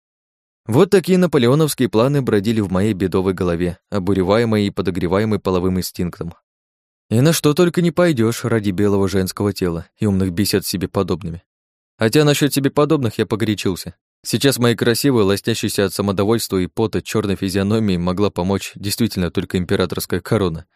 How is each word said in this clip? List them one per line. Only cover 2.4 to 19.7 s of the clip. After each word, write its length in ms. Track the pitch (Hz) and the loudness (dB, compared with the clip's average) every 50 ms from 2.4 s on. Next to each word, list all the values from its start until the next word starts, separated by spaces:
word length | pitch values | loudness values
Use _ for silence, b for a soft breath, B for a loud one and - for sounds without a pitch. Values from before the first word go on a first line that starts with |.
| 95 113 113 110 | 2 2 0 0
в 100 | 104 90 | 0 0
моей 220 | 92 92 98 110 104 | 0 0 0 0 0
бедовой 400 | 87 95 90 85 98 90 98 95 | 0 -2 0 0 0 0 0 -2
голове, 460 | 85 95 87 85 85 87 87 85 - _ _ | 0 0 -2 0 0 -2 -4 -4 -6 _ _
обуреваемой 760 | - 104 90 95 98 95 90 90 101 117 120 113 110 107 101 | -6 -4 -2 0 0 2 2 2 2 2 2 2 0 0 0
и 20 | 101 | 0
подогреваемой 720 | - - 92 98 87 90 92 85 90 98 110 110 107 95 | -2 -4 -4 -4 -4 -2 -2 0 0 0 0 0 -2 -2
половым 400 | - 98 95 90 87 92 92 92 | -2 -2 0 0 0 0 -2 -2
инстинктом. 560 | 87 - - - 90 85 - - 85 85 - _ _ _ _ _ _ _ _ _ _ _ _ _ _ - | -4 -6 -6 -6 -6 -6 -6 -10 -12 -12 -14 _ _ _ _ _ _ _ _ _ _ _ _ _ _ -2
И 100 | 107 117 | 2 2
на 140 | 131 165 165 | 4 2 2
что 200 | - - 147 147 | 2 2 2 2
только 280 | 180 180 175 - 185 | 4 2 2 2 0
не 100 | 170 170 | 0 0
пойдешь 540 | - - 180 175 156 113 110 113 117 - - | 2 2 2 2 2 2 0 0 0 -2 -2
ради 240 | 117 117 113 101 104 | -2 -2 0 0 0
белого 380 | 92 87 101 101 101 98 98 | 0 0 2 2 2 2 0
женского 460 | 92 90 95 95 90 - - 101 104 98 | 0 0 0 -2 -2 -2 -2 -2 -2 -2
тела 340 | - 95 87 82 82 - - _ | -2 -2 -2 -2 -4 -8 -12 _
и 80 | - 110 | -4 -2
умных 260 | 104 98 95 95 95 | 0 0 0 0 0
бесед 320 | 85 95 104 - - 98 87 | 0 -2 0 0 0 -2 -2
с 60 | - | -2
себе 180 | - 90 95 | -4 -6 -6
подобными. 560 | - - 101 95 85 92 80 - 85 82 82 - _ _ _ _ _ _ _ _ _ _ | -4 -2 -2 -2 -2 -4 -6 -6 -8 -10 -12 -14 _ _ _ _ _ _ _ _ _ _
Хотя 260 | - 110 113 110 151 151 | -2 0 2 4 4 4
насчет 300 | 147 143 - 151 139 - | 4 4 2 0 0 0
себе 160 | 143 135 135 | 0 0 0
подобных 480 | - 147 147 147 160 147 131 110 - | 2 0 2 2 0 0 -2 -2 -2
я 80 | - 107 | -4 -4
погорячился. 720 | - 117 98 117 107 104 92 - 104 90 - - 87 - _ _ _ _ _ - | -2 -2 -2 -2 -2 -2 -2 -2 -4 -4 -4 -8 -12 -16 _ _ _ _ _ -8
Сейчас 360 | - - 110 - 139 123 - | -4 -2 0 0 0 2 2
моей 160 | 120 120 117 | 2 0 2
красивой, 480 | - 127 123 117 - - 143 127 117 101 | 2 0 0 0 2 2 2 2 4 4
лоснящейся 600 | 95 101 98 - 117 113 - - 104 - - 101 | 2 2 0 0 -2 -2 -2 -4 -4 -2 0 -2
от 80 | 95 - | -2 -2
самодовольства 640 | - 98 101 98 87 101 104 117 113 - - 98 | -2 -2 -2 -2 0 0 0 0 0 -2 -2 -2
и 100 | 92 92 | -2 -2
пота 340 | 87 - - 113 107 - 92 | -2 -2 -2 -2 -2 -2 -4
черной 340 | - - - 110 104 101 95 | -6 -4 -4 -4 -2 -2 -2
физиономии 640 | - 98 98 85 98 98 101 107 113 110 101 92 | -2 -2 -2 -2 0 0 0 0 0 2 0 0
могла 320 | 85 87 90 90 92 104 95 | 0 0 -2 0 0 0 0
помочь 420 | - - 90 95 98 98 - - - | 0 -2 -2 0 -2 -2 -4 -8 -12
действительно 560 | - - 104 - - 120 107 - 98 90 82 | -10 -8 -6 -2 -2 -2 -2 0 -2 -4 -2
только 260 | - - 87 - - | -2 -4 -4 -2 -2
императорская 640 | 95 87 - | -2 -2 0